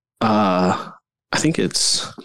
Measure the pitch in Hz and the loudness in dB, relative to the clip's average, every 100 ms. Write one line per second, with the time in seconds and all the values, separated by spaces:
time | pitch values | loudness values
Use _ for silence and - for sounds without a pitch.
0 | _ - 113 107 101 90 90 87 - - | _ -4 0 2 2 2 2 0 -6 -16
1 | _ _ - - 156 - 95 - - - | _ _ -6 -2 0 0 0 0 0 -2
2 | - - | -4 -12